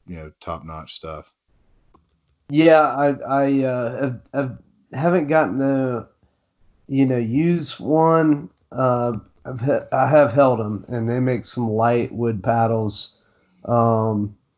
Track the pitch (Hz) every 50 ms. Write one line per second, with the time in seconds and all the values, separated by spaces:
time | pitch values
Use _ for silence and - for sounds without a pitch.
0 | _ - 87 80 78 78 - _ - 87 82 80 73 80 80 80 78 - - -
1 | - 80 78 78 - _ _ _ _ _ _ _ _ _ _ _ _ _ _ _
2 | _ _ _ _ _ _ _ _ _ - 143 156 160 165 160 156 151 135 123 139
3 | 147 143 139 - - - 135 139 139 139 139 135 131 131 127 123 120 117 127 120
4 | 139 131 120 107 - _ - 139 139 127 110 - - _ _ _ _ - 127 127
5 | 156 175 180 180 151 139 160 160 147 92 104 135 135 139 139 135 131 127 123 113
6 | - - _ _ _ _ _ _ _ _ _ _ _ _ _ _ _ - 135 135
7 | 135 131 127 120 117 110 120 147 165 170 175 165 143 - - - - 120 151 160
8 | 165 165 165 165 160 156 147 143 165 - _ _ _ - - 127 131 127 123 120
9 | 120 120 120 104 - _ _ _ - 127 131 117 117 143 127 - - - - 131
10 | 131 127 151 151 143 117 107 143 139 131 123 110 110 107 107 - - - 123 117
11 | 113 117 120 127 127 131 127 107 - - - 127 120 110 107 110 117 120 120 120
12 | - - - 113 120 117 110 98 - 127 117 117 117 113 113 110 110 104 - -
13 | - - _ _ _ _ _ _ _ _ _ _ - - 120 117 117 117 113 110
14 | 110 110 110 104 104 104 107 _ _ _ _